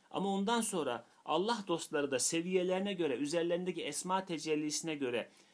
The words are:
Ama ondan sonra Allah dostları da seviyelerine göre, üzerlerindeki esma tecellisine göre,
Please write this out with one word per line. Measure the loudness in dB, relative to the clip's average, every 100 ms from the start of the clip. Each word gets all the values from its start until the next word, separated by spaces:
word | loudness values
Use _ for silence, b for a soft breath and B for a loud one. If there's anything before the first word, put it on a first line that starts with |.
| b
Ama | -2 0
ondan | 0 2 2
sonra | 2 0 0 -2 B B
Allah | 0 2 2 0 0
dostları | -2 0 0 2
da | 2
seviyelerine | 2 0 2 2 2 0 0
göre, | 0 0 0
üzerlerindeki | 0 0 2 0 -2 -4
esma | -4 -4 0 -2
tecellisine | -2 -4 0 0 0 -2 -4
göre, | -2 0 0 -4 B B